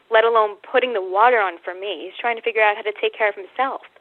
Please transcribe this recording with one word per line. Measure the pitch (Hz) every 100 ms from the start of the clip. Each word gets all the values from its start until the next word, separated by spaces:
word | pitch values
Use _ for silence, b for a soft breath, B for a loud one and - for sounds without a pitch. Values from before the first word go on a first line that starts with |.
| -
let | 220
alone | 226 233 214 196
putting | - 254 247
the | 220
water | 185 185 240 240
on | 190 170
for | -
me. | 180 202 165 180
He's | -
trying | 240 226
to |
figure | 233 220
out | 214 208
how |
to | 214
take | 208 220
care | 220 214
of |
himself." | 208 180 - 269 240 - _